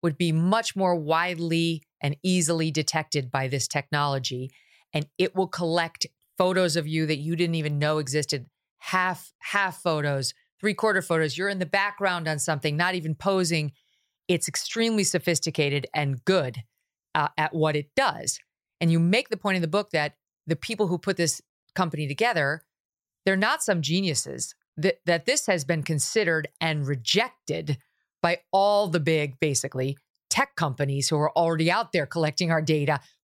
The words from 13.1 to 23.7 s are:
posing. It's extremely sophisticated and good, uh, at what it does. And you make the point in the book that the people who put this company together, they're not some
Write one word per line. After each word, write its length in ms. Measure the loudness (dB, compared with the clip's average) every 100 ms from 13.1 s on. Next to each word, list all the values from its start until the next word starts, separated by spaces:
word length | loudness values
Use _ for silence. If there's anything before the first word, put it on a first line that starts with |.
| -2
posing. 560 | 0 2 2 0 -2 -8 _ _ _ _ -2
It's 200 | -2 0
extremely 560 | -6 -6 -2 0 2
sophisticated 840 | 0 0 0 -2 -2 0 0 0 -2
and 300 | -2 -2 0 2
good, 380 | 2 0 -6 -14 _ _ _ _ -2
uh, 140 | -2 0
at 160 | -2
what 220 | 2 2 0
it 140 | -2 0
does. 440 | 0 0 -6 -6 _ _ _ _
And 100 | 2
you 80 | 4
make 300 | 4 2 0
the 80 | -4
point 180 | -2 0
in 60 |
the 60 | 0
book 240 | -2 0
that 240 | -2 -4 -6 _ _ -6
the 100 | -6
people 320 | -4 -2 0
who 100 | 0
put 180 | -2 0
this 260 | 0 -2 -10 _ _ -4
company 320 | -2 -2 -6
together, 560 | -2 0 2 0 -2 -8 _ _ _ _ _ 0
they're 120 | 2
not 260 | 2 0
some 180 | 0